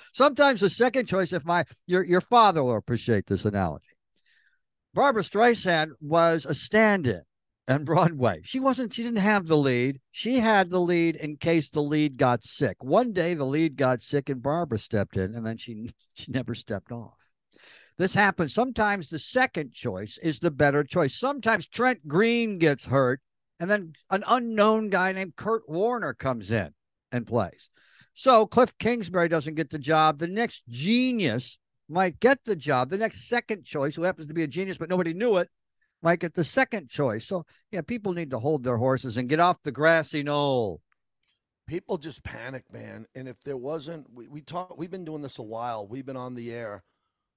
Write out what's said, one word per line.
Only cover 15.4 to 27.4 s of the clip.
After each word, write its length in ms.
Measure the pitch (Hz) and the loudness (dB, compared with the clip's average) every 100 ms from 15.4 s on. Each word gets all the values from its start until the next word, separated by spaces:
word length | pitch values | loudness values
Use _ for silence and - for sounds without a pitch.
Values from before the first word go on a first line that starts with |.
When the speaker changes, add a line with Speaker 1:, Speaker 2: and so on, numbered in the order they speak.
| 110 | -8
Speaker 1:
then 100 | 113 | -8
she, 340 | - 107 113 - | -12 -12 -14 -16
<laughs> 120 | _ | _
she 160 | - - | -18 -8
never 240 | 131 123 | -6 -6
stepped 380 | 120 - 101 - | -10 -8 -10 -8
off. 220 | 120 110 _ _ _ _ _ - - _ - | -14 -16 _ _ _ _ _ -20 -20 _ -4
This 160 | 185 | 0
happens. 400 | 190 202 190 156 | 2 2 2 -2
Sometimes 560 | - 254 226 208 202 151 | 0 -2 0 0 -2 -6
the 100 | 160 | -10
second 540 | - 254 254 - 139 | -4 0 0 -2 -8
choice 460 | - 120 92 104 - | -8 -8 -8 -10 -6
is 220 | 165 139 | -6 -2
the 100 | 170 | -2
better 340 | 139 147 143 | 2 4 4
choice. 300 | 147 180 143 | 0 0 0
Sometimes 520 | - 254 285 226 220 - | 0 -4 -2 0 0 -2
Trent 400 | - 247 247 156 | 0 0 0 -2
Green 520 | 151 226 233 226 190 | 2 4 2 0 2
gets 260 | 160 139 | 2 2
hurt, 380 | - 135 127 135 _ _ _ - | 0 2 2 0 _ _ _ -8
and 120 | 175 | -2
then 240 | 208 170 147 - | -2 -4 -16 -4
an 140 | 190 202 | -2 2
unknown 640 | 247 233 220 208 220 214 | 0 2 2 4 4 2
guy 220 | 185 185 | 0 0
named 240 | 190 190 - | -2 -6 -6
Kurt 300 | 202 226 - | -4 -4 -2
Warner 440 | 160 220 247 170 | -2 0 -2 -4
comes 380 | 120 135 120 98 | -4 -4 -4 -2
in 240 | 113 80 - _ _ _ | -2 -2 -10 _ _ _
and 140 | 123 113 | -6 -2
plays. 440 | 117 | -2